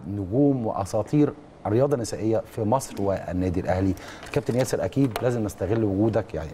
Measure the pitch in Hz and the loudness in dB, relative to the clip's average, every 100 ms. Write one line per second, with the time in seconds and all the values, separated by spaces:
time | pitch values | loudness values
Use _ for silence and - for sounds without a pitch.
0 | 80 101 92 117 143 135 110 - 98 110 | -8 -6 -2 4 4 4 0 -4 -2 -2
1 | 107 151 147 - - - 98 110 143 135 | 2 4 2 0 -16 -8 0 2 4 2
2 | 113 - 107 110 - - 104 131 - - | -2 -2 0 0 -2 -4 0 0 -2 -4
3 | 98 92 - 90 92 90 - 92 95 87 | 0 0 -2 -2 0 0 0 0 0 -2
4 | - - - 135 120 120 131 127 113 - | -8 -16 -4 -4 0 0 0 0 0 2
5 | 139 104 120 120 104 - 95 113 107 95 | 0 2 -2 0 -4 -4 -2 2 2 2
6 | 113 110 98 76 73 | 2 2 -2 -6 -8